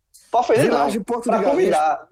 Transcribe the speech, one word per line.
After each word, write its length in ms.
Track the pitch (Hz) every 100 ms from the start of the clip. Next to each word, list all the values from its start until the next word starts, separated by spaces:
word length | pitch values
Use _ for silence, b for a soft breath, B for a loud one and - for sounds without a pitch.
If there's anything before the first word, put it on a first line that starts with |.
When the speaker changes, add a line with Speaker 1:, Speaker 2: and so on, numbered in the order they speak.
| _ - -
Speaker 1:
Pra 100 | 233
ofender, 220 | 240 233
não. 60 | 240 240
Speaker 2:
Village 240 | - 208
Porto 240 | 190 233
Speaker 1:
Pra 140 | 240 196
Speaker 2:
de 60 |
Galinhas. 120 | 233 311 370
Speaker 1:
convidar. 340 | 156 156 139 -